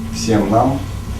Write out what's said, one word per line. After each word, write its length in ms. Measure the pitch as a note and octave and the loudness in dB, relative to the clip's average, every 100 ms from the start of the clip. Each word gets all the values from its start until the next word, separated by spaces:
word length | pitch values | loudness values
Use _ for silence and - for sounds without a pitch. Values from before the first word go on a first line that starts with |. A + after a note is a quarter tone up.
| - | -6
всем 380 | - - G#2+ G2 | -4 0 2 4
нам, 280 | A2 B2 C#3 - - - - | 4 2 0 -4 -6 -6 -6